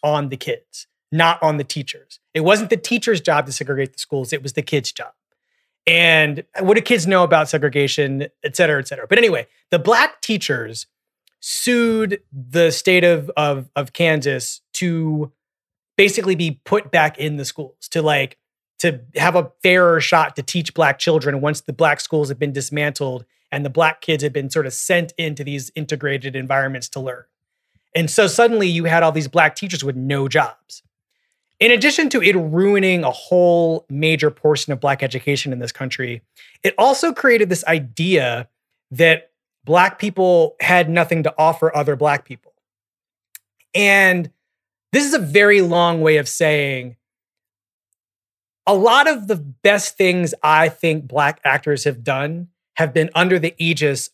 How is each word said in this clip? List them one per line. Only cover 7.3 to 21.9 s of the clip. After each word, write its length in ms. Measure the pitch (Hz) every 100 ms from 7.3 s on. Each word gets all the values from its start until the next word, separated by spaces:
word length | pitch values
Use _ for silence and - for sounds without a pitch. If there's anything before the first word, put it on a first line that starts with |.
| 160 151
segregation, 800 | 151 147 143 139 - 139 135 143 _
et 140 | 147 156
cetera, 220 | 165 143
et 80 | 131
cetera? 180 | 127 110
But 120 | 214
anyway, 280 | 233 135 - _ _
the 80 | 175
Black 420 | 190 233 302 -
teachers 680 | - 208 - 127 110 113 - _ _ _ _ _
sued 800 | - - 247 240 233 220 214 202 _
the 380 | 139 123 165 165
state 340 | - - 180
of, 260 | 175 165 143 -
of, 320 | 147 135 131 143
of 160 | 131
Kansas 680 | - 170 156 139 131 - - _
to 560 | - 180 165 160 151 147 _ _ _ _ _ _ -
basically 380 | 196 208 190
be 260 | 160 165 -
put 260 | - 208 143
back 280 | 170 151 147
in 180 | 151 147
the 80 |
schools, 440 | 135 - 135 _ -
to, 120 | 165
like, 340 | 156 143 135 _ _ _ _ -
to 200 | 180 131 120
have 220 | - 170 175
a 160 | 143 _
fairer 380 | 185 185 175 160
shot 340 | - 165 165 -
to 60 |
teach 320 | - 175 156
Black 240 | - 151 -
children 420 | - 156 139 139
once 200 | 147 151
the 120 | -
Black 280 | 131 160